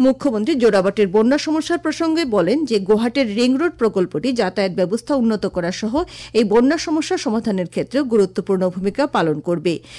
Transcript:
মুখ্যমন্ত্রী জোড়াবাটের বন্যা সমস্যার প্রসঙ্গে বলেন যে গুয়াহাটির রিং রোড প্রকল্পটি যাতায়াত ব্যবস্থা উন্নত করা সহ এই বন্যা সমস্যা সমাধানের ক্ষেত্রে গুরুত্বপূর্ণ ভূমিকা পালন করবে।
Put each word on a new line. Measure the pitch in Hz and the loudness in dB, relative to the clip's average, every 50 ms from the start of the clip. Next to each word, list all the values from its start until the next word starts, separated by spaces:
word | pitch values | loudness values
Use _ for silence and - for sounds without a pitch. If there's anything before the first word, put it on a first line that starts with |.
মুখ্যমন্ত্রী | 254 262 262 262 - 285 220 208 214 285 339 | 2 2 4 2 0 -2 0 0 0 0 0
জোড়াবাটের | 254 240 226 202 196 180 202 196 220 208 185 | 2 2 4 4 4 2 2 2 2 0 2
বন্যা | 180 214 226 240 277 - | 2 2 4 4 2 0
সমস্যার | - 311 311 320 302 - 339 339 | 0 -2 -2 -2 -2 -2 -4 -2
প্রসঙ্গে | - 311 - - 330 320 320 330 330 | -2 -4 -4 -2 -2 0 0 0 -2
বলেন | 254 214 202 175 170 247 320 311 | 0 0 0 0 2 0 0 0
যে | - 226 202 | 0 -2 -2
গুয়াহাটির | 190 180 214 214 233 240 233 277 269 214 202 | 2 2 2 2 2 0 0 0 0 0 0
রিং | 226 240 254 262 | 2 2 2 2
রোড | 262 330 349 - - | 2 0 -2 -2 0
প্রকল্পটি | 240 214 175 196 180 175 - 151 208 269 | -2 0 2 0 -2 -2 -2 -4 -2 -2
যাতায়াত | 254 233 202 185 180 214 196 190 | 0 0 -2 -2 0 -2 -2 -2
ব্যবস্থা | 165 196 180 170 208 226 - - 294 | 0 -2 -2 -2 -2 -6 -2 -2 0
উন্নত | 269 226 226 214 185 - | 0 2 0 0 0 -2
করা | 185 - 180 170 170 | -4 -2 -2 -4 -4
সহ | 185 - 220 220 233 311 359 - - - - - | -4 -4 -6 -2 -2 -2 -4 -4 -8 -16 -16 -2
এই | - 214 240 | 0 0 2
বন্যা | 180 202 233 247 277 320 311 | 4 4 4 4 4 2 0
সমস্যা | - 330 302 320 - - 370 | -2 -2 -2 -2 -2 -2 -4
সমাধানের | - - 262 214 226 214 226 208 185 180 | -2 -2 -2 -2 -2 -2 -2 -2 -2 -4
ক্ষেত্রে | 170 - 190 143 - - 277 | -4 -4 -6 -6 -2 -2 -2
গুরুত্বপূর্ণ | 294 240 233 214 196 185 - 202 180 - 196 185 185 185 | -2 2 2 2 2 2 0 -4 -2 -2 0 0 0 -2
ভূমিকা | 180 190 185 202 196 - 285 | -2 -2 -4 -4 -2 -2 -2
পালন | 277 - 220 175 160 151 151 | 0 0 0 0 0 -2 -2
করবে। | - 175 175 165 156 180 160 - - - - | -2 -4 -4 -2 0 -2 -2 -4 -8 -14 -20